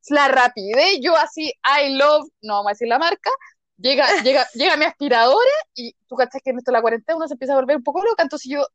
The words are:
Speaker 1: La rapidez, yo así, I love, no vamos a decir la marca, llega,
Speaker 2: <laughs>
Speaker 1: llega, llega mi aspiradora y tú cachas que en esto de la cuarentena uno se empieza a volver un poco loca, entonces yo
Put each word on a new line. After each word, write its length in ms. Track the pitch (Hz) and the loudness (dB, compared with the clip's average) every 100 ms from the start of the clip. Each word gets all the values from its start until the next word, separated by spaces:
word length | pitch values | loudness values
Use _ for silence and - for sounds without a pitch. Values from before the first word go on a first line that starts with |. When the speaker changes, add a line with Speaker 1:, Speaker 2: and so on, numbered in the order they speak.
| - | 0
Speaker 1:
La 180 | 285 277 | 2 4
rapidez, 680 | 262 247 240 196 233 349 370 | 4 2 0 -4 0 2 2
yo 140 | 262 330 | 2 0
así, 340 | 320 - 311 - 254 | 0 -4 -10 -4 0
I 300 | 285 285 269 | 0 0 2
love, 340 | 285 302 302 _ | 2 2 -2 _
no 140 | 214 208 | -6 -4
vamos 140 | 208 | -2
a 40 | |
decir 140 | 202 233 | -4 -2
la 100 | 240 | 0
marca, 300 | 330 370 - 523 - _ _ _ | 0 -2 -4 -6 -10 _ _ _
llega, 300 | 214 262 269 | -2 0 2
Speaker 2:
<laughs> 160 | 339 | 2
Speaker 1:
llega, 240 | 240 269 247 | 2 0 0
llega 240 | 233 320 302 | -2 0 0
mi 80 | 311 | -2
aspiradora 640 | - 285 233 233 320 508 605 - - | -4 -2 2 4 4 4 0 -4 -16
y 180 | 233 _ _ | -18 _ _
tú 80 | 247 | -4
cachas 260 | 254 269 | -4 -4
que 80 | 269 | -6
en 80 | 247 | -6
esto 120 | 247 | -2
de 60 | 254 | 0
la 40 | |
cuarentena 360 | 226 226 233 330 | 0 -2 -4 -4
uno 100 | 311 | -4
se 60 | |
empieza 200 | 269 262 | -8 -2
a 40 | 277 | 0
volver 200 | 254 294 | 0 -2
un 60 | |
poco 200 | 240 302 | -2 -2
loca, 200 | 427 440 | -2 0
entonces 260 | 330 294 254 | -2 -4 -8
yo 160 | 285 277 | -6 -6